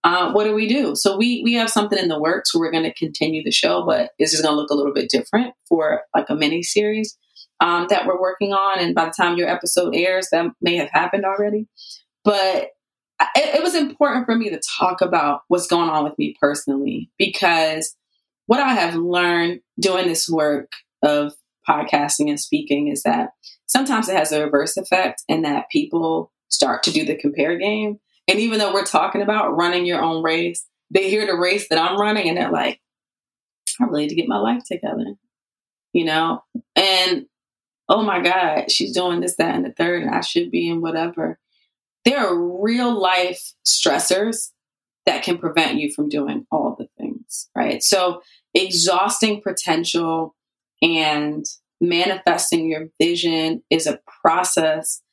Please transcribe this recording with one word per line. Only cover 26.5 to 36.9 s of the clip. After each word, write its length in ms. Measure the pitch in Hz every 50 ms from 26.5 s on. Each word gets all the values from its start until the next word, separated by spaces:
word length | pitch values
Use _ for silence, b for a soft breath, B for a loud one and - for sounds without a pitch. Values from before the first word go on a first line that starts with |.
| - - 143 131 127 - -
to 80 | 160
do 140 | 156 156 -
the 100 | - 151
compare 420 | - - 147 143 165 143 160 175
game. 420 | 170 190 208 214 214 214 208 208 - _ _ _ _ _
And 140 | - 190 208
even 180 | 226 233 220 214
though 140 | 208 196 180
we're 120 | 196 185
talking 360 | - - 156 170 190 - 226
about 360 | 202 202 214 214 208 - -
running 280 | 165 175 175 180 180 180
your 160 | 175 175 -
own 220 | - 170 165 160 160
race, 420 | 160 160 170 170 170 170 - - _ _ _ _ _
they 180 | - 190 196 190
hear 160 | 202 214 208
the 100 | 196 180
race 320 | 170 175 180 196 202 - -
that 100 | 160 160
I'm 200 | 170 180 190 202
running 300 | 208 214 214 214 185 165
and 80 | 170
they're 140 | - - -
like, 280 | 165 151 143 135 - _ _ _ _ _ _ _ _ _ _ _ _ _ _ _ _ _ _ - - -
"I 40 | 123
really 180 | - - 147 151
need 60 | 151
to 60 | 160
get 140 | 165 165 -
my 80 | -
life 260 | 196 - 226 247 247 -
together," 520 | - 180 175 - - - - - - 208 _ _ _ _ _ _ _ _ _ _ _ _ _ _ _
you 140 | - 175 165
know? 360 | 156 156 160 165 165 - - _ _ _ - - _ _
And, 500 | - 190 190